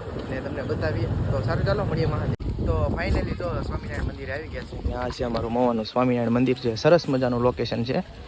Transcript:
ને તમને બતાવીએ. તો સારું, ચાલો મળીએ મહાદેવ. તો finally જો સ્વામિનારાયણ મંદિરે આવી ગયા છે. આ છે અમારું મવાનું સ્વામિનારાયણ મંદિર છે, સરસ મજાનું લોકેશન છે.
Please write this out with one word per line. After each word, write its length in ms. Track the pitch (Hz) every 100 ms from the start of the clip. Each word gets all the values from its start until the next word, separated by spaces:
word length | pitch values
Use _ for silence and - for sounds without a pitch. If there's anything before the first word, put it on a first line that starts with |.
| - - -
ને 120 | 131
તમને 220 | 135 143
બતાવીએ. 400 | 131 147 165 156
તો 380 | 165 - - 135 -
સારું, 200 | 170 190
ચાલો 200 | 202 185
મળીએ 200 | 156 156
મહાદેવ. 600 | 147 147 - - - -
તો 300 | 160 147 135
finally 220 | 185 185
જો 400 | 185 - 175 151
સ્વામિનારાયણ 420 | 135 156 - 147
મંદિરે 300 | 147 139 135
આવી 140 | 139 160
ગયા 140 | 123
છે. 320 | 120 - -
આ 160 | 120 123
છે 140 | 120
અમારું 280 | 123 117 113
મવાનું 340 | 117 123 117 107
સ્વામિનારાયણ 440 | 123 127 120 117
મંદિર 280 | 120 127 127
છે, 180 | 123 110
સરસ 340 | 151 170 151
મજાનું 320 | 135 127 120
લોકેશન 420 | 123 - 117 113
છે. 200 | 117 135 - -